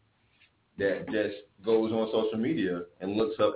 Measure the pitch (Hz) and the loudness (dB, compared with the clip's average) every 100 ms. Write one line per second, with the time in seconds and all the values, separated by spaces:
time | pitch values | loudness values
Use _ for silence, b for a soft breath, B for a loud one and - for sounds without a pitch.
0 | _ _ _ _ _ _ _ - 98 - | _ _ _ _ _ _ _ -2 0 0
1 | - 107 104 - - _ 101 113 113 113 | -2 -2 -2 -4 -16 _ 2 2 4 0
2 | 110 113 110 110 127 127 92 87 - - | 0 0 0 0 -2 0 -2 -4 -8 -8
3 | 95 107 110 - 104 | -4 0 0 2 0